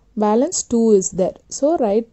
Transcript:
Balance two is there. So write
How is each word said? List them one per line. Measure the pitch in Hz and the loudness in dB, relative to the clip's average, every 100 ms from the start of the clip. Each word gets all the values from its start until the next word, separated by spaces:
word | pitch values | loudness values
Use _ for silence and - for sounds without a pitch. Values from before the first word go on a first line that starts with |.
| _ - | _ -4
Balance | 208 220 302 - - | 0 0 0 -4 -4
two | 233 226 202 | 0 4 2
is | 185 175 | 2 -4
there. | 180 - - - | -4 -6 -14 -4
So | 285 330 | 0 0
write | 226 208 226 | 0 -2 -4